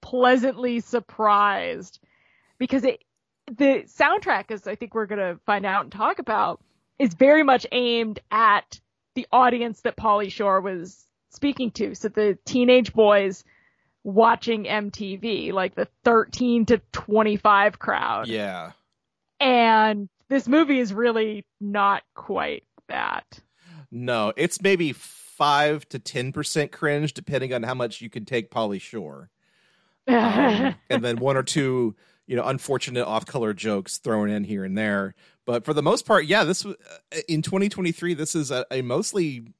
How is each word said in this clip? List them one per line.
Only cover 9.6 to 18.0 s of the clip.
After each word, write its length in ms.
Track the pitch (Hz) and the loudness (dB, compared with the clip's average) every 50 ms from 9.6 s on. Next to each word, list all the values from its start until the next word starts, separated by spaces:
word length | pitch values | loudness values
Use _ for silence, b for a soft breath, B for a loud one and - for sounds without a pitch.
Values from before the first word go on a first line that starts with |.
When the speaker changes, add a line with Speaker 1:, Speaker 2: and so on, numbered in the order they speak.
| 233 233 220 _ _ | -2 -4 -6 _ _
Speaker 1:
that 140 | 240 - | -6 -6
Pauly 340 | - - 220 208 208 208 196 | -2 0 0 2 2 0 -4
Shore 300 | - - 214 202 190 190 | -6 -2 0 2 2 2
was 440 | 180 196 190 180 165 185 - _ _ _ _ _ _ _ _ | 0 -2 -8 -8 -10 -14 -18 _ _ _ _ _ _ _ _
speaking 380 | - - 285 277 - 262 233 | -4 -4 -4 -2 -2 -4 -6
to. 240 | - - 226 - - | -4 -4 -6 -6 -6
So 140 | - - 214 | -6 -8 -6
the 280 | 208 - 214 208 190 - _ | -2 0 0 0 0 -2 _
teenage 480 | - - 254 247 247 254 254 240 - - | -2 0 2 6 8 6 6 6 4 4
boys 520 | - 220 208 208 202 196 196 196 - - _ _ _ _ _ _ _ _ _ _ _ _ | 4 6 6 6 6 4 0 -4 -8 -16 _ _ _ _ _ _ _ _ _ _ _ _
watching 640 | 208 196 196 226 226 233 - - - 233 214 208 - | -2 2 4 4 4 4 2 0 -4 -4 -4 -2 -4
M 220 | 196 214 208 202 | -4 -4 -4 -6
T 260 | 196 - 220 202 190 | -8 -10 -10 -10 -10
V, 360 | 196 - 233 214 - 156 160 180 | -8 -6 -4 -4 -4 -4 -4 -4
like, 220 | 196 185 196 - | -2 -4 -4 -4
the 140 | - - - _ _ _ | -4 -6 -6 _ _ _
thirteen 640 | 247 233 226 220 - - - 254 247 233 233 226 | 4 4 4 2 0 -4 -4 0 2 2 2 4
to 120 | - 240 202 - _ - | 4 2 0 0 _ -12
twenty-five 840 | - - - 208 214 220 214 208 208 - 214 208 196 202 208 196 - | -12 -6 0 2 2 2 2 0 0 2 4 4 6 4 4 2 -2
crowd. 500 | - - - - | -6 -4 -4 -2